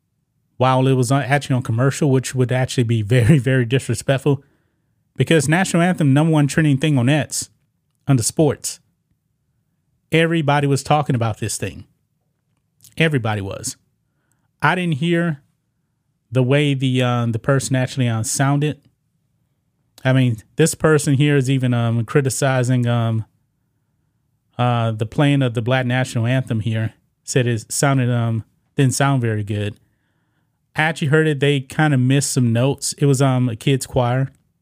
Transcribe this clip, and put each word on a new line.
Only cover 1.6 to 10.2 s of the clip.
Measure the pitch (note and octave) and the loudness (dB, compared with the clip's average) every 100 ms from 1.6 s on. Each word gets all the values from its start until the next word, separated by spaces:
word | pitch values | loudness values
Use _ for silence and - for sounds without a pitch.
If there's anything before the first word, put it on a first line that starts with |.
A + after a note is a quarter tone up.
commercial, | B2+ A2+ C3+ - D3+ | -2 0 0 0 0
which | C3 - | 0 0
would | B2+ B2 | -2 -2
actually | B2+ B2+ - | -2 -2 -2
be | A2+ A#2 | 0 0
very, | G2+ B2+ G#2+ D#3 | 2 2 4 4
very | A#2+ C3 | 2 0
disrespectful, | A#2 C3 - A2+ - C3+ D3+ C#3 - _ _ _ _ _ _ - | 0 -2 -2 -4 -2 -2 0 -2 -4 _ _ _ _ _ _ -6
because | C3+ E3 C#3 | 0 2 2
national | E3 F#3+ F3 | 0 0 2
anthem, | F3+ F3+ D3 | 2 2 2
number | C3+ E3 | 2 2
one | D#3 D3 | 2 2
trending | - D#3 C3+ | 2 0 2
thing | D#3 C#3 | 2 2
on | A#2+ | 2
X, | D3+ A2 - - _ _ _ _ _ - | 0 -2 -8 -10 _ _ _ _ _ 0
under | C3+ | 0
sports. | - - D3+ - - - _ _ _ _ _ _ _ _ _ _ _ _ _ | 0 0 0 0 -8 -12 _ _ _ _ _ _ _ _ _ _ _ _ _
Everybody | D#3+ | 0